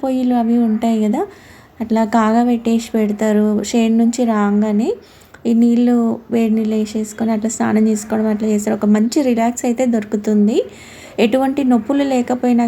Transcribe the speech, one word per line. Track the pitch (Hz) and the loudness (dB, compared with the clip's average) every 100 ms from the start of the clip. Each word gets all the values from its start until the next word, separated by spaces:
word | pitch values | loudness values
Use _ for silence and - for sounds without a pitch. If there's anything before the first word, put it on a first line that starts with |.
పొయ్యిలు | 269 254 254 247 | -4 -2 0 0
అవి | 226 240 233 | 0 0 0
ఉంటాయి | 214 233 226 | 0 0 0
కదా, | 214 262 403 - - - - - | 0 -2 -4 -10 -20 -20 -20 -12
అట్లా | 220 220 220 | -2 0 2
కాగబెట్టేసి | 233 214 226 247 233 233 233 233 | 2 2 2 2 0 0 -2 0
పెడతారు. | 226 208 208 220 208 214 208 208 | -2 0 0 0 2 2 0 -2
చేను | 240 226 226 | 0 2 2
నుంచి | 233 240 240 | 2 2 0
రాగానే | 214 202 208 214 208 294 480 - - - - 233 | 0 2 2 2 0 -2 -4 -10 -20 -20 -8 -2
ఈ | 233 | 2
నీళ్ళు, | 233 240 240 240 226 - - | 4 4 2 2 0 -4 -4
వేడి | 233 226 220 | -2 0 0
నీళ్ళు | 214 220 | 0 -2
వేసేసుకొని | 214 220 214 - 226 220 | -2 -4 -8 -4 -4 -2
అట్లా | 220 - | -4 -4
స్నానం | 233 220 220 | 0 2 2
చేసుకోవడం | 214 214 220 220 | 0 -2 -2 -2
అట్లా | 208 220 | -2 0
చేస్తారు. | 208 208 214 | -2 -2 -2
ఒక | 208 214 | 2 2
మంచి | 233 311 262 | 2 0 0
రిలాక్స్ | 226 233 240 254 | 0 0 -2 -4
అయితే | 240 262 | -2 0
దొరుకుతుంది. | 226 208 208 220 214 208 294 - - - - - - | 0 -2 -4 0 2 2 0 -4 -10 -20 -20 -14 -2
ఎటువంటి | 220 262 269 269 262 | 0 2 0 0 2
నొప్పులు | 240 - 277 277 | 0 0 -2 0
లేకపోయినా | 254 240 247 247 240 | -2 -2 -2 0 2